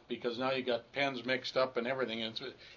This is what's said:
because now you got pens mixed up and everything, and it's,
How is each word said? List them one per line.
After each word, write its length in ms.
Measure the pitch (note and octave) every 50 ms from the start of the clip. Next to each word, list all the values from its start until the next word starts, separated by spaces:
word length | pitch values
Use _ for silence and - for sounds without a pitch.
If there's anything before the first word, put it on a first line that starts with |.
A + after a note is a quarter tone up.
| - -
because 300 | B2 A2 - A#2+ A2+ A#2+
now 140 | C3 C3
you 100 | C3+ C3
got 280 | A#2+ B2+ A#2 A#2 - -
pens 320 | - C3+ C#3 C#3 C3+ A#2+ A2+
mixed 320 | B2+ C3 C3 - - -
up 200 | C3+ C3 C3 -
and 100 | B2 A#2
everything, 360 | B2+ C3+ C3 B2+ A2 A2+ A2+
and 100 | A2+ A2+
it's, 220 | A#2 - C#3 B2 - - - - -